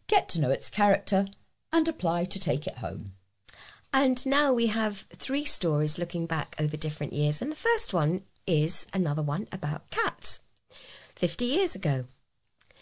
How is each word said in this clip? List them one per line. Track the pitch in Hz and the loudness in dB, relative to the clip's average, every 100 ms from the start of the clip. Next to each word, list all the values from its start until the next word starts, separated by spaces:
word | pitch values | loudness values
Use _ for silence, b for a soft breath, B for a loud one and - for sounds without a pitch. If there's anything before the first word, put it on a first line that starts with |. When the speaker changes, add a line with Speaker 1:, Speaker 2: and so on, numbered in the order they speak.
| b | b
Speaker 1:
get | 415 - | 2 2
to | 165 | 0
know | 127 | 2
its | 131 - | 0 -2
character, | - 208 190 - 190 196 - _ _ _ | 2 4 4 2 0 0 -6 _ _ _
and | 330 320 | 2 2
apply | - 165 175 185 | 0 0 0 -2
to | - | -2
take | - 139 - | -2 -2 -2
it | - | -6
home. | 85 - 101 - _ _ - B B B B | -6 -6 -10 -14 _ _ -20 B B B B
Speaker 2:
And | 269 269 254 262 | 2 2 2 2
now | 277 294 | 2 4
we | 240 233 | 4 2
have | 220 214 202 - | 2 0 -4 -12
three | - - 277 | -12 -4 -2
stories | 294 - 170 147 151 151 | 0 0 2 2 2 0
looking | 170 170 165 | -2 -2 -2
back | 160 151 - | -2 -4 -2
over | 151 151 | -2 -2
different | 156 151 147 | -4 -4 -4
years, | 143 147 151 | 0 0 0
and | 285 | -4
the | 302 | -2
first | 453 453 - | 0 0 2
one | 180 151 185 - _ - | 2 2 0 -4 _ 0
is | 156 156 - - | 2 2 0 -2
another | 190 165 147 | 0 0 0
one | 147 160 220 | 0 -2 -4
about | 190 147 151 - | -6 -4 -6 -6
cats. | - 440 - - - _ _ _ B B B B | -2 -2 -2 -6 -6 _ _ _ B B B B
Fifty | B 180 - 240 | B -2 0 0
years | 302 381 | 2 0
ago. | 196 156 131 127 - _ _ _ _ _ b | 0 0 -2 -4 -14 _ _ _ _ _ b